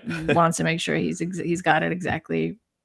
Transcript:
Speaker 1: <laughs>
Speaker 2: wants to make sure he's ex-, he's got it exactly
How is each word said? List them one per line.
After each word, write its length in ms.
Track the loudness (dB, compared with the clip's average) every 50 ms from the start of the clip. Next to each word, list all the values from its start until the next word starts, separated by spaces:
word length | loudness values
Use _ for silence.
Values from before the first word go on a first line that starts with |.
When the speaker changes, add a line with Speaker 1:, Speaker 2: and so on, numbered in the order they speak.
| -2
Speaker 1:
<laughs> 300 | -6 -6 -4 0 2 4
Speaker 2:
wants 240 | 6 6 4 4 2
to 60 | 0
make 140 | 0 0 -2
sure 160 | -2 -2 0
he's 260 | 0 0 -2 -2 -4
ex-, 180 | -6 -6 -6 -6
he's 240 | -2 -2 -2 0
got 200 | 2 2 2 2
it 80 | 2 0
exactly 640 | -2 -4 -4 -4 -4 -4 -4 -4 -2 -2 -2 -2 -6 -10 _ _ _ _ _